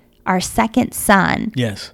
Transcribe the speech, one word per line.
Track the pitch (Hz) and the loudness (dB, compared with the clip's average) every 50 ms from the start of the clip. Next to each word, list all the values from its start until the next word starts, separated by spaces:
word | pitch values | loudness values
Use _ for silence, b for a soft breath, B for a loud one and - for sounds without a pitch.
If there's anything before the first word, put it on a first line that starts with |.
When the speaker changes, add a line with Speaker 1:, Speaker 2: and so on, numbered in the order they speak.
| b b b b _ | b b b b _
Speaker 1:
our | - 185 180 | -2 -2 -2
second | 180 - - - 202 - - 254 240 - - | -2 -2 0 0 0 2 2 0 0 0 -4
son. | - - - 202 196 175 - - - - 220 - | -4 2 4 4 4 4 2 0 -2 -4 -4 -4
Speaker 2:
Yes. | 131 120 110 101 - - - | -4 -4 -4 -6 -10 -14 -18